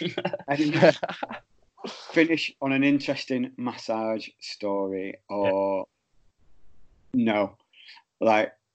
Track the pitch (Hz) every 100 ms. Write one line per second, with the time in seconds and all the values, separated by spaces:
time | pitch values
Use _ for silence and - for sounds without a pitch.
0 | 165 - - - - 143 151 160 160 -
1 | - - - - - _ _ _ - -
2 | - 165 165 156 - - 135 135 139 143
3 | 143 135 - 131 127 - 123 - - 110
4 | 110 110 - - - - 104 98 98 95
5 | 98 - - 101 98 95 98 95 - _
6 | _ _ _ _ - - - - - _
7 | - 131 113 104 98 - _ - - -
8 | _ _ 110 107 - - _